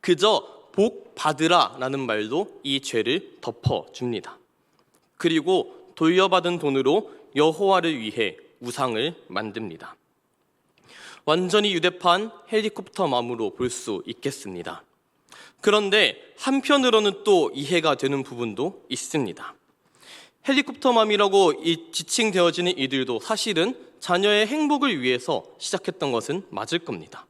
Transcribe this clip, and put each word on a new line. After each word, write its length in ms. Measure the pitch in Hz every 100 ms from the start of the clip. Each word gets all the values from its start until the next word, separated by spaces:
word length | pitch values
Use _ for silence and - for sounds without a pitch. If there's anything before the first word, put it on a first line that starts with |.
그저 460 | - 170 202 196 - - -
"복 420 | - 214 - -
받으라"라는 840 | - 156 143 160 175 120 - 131 139
말로 500 | 127 107 110 143 208 -
이 180 | 139 135
죄를 580 | 135 117 107 160 - -
덮어줍니다. 960 | - - - 104 - - 123 110 - - _ _ _ _ _ _ _ _
그리고 760 | 170 165 151 185 - - -
돌려받은 640 | - 165 180 190 185 170 175
돈으로 540 | 147 135 135 175 214 - - 135
여호와를 640 | 156 160 196 190 170 147
위해 360 | 110 120 104 - - _
우상을 540 | 120 120 131 110 143 170 _
만듭니다. 680 | 92 107 104 107 80 - - _ _ _ _ _ _ _ _ _ - - -
완전히 480 | - 160 185 208 208
유대판 580 | 180 175 175 180 180 220 - -
헬리콥터 560 | 220 214 214 190 - 175
맘으로 480 | 123 120 120 107
볼 160 | - 123
수 320 | - - 98 -
있겠습니다. 760 | 113 170 - 104 90 85 80 _ _ _ _ _ - - _
그런데 600 | - 208 202 208 160 - - -
한편으로는 840 | - 277 262 285 254 220 208 196
또 260 | 214 190 143
이해가 420 | 135 139 170 160 135
되는 260 | 135 139
부분도 640 | 135 120 117 104 151 - _
있습니다. 680 | 127 - 156 113 80 - - _ _ _ _ - - - _ -
헬리콥터 460 | 277 277 247 262
맘이라고 580 | 240 214 208 202 196 180 147
이 300 | 165 165 -
지칭되어지는 880 | - 165 - 220 185 175 170 175 185
이들도 420 | 135 135 131 117
사실은 560 | - 220 233 165 190 262 - _
자녀의 460 | - 180 202 208 214
행복을 560 | 294 302 294 277 165
위해서 420 | 127 127 - 131 - -
시작했던 540 | - 185 - - 143
것은 340 | 120 - 170 196
맞을 300 | 98 110 170
겁니다. 480 | 170 98 78 - -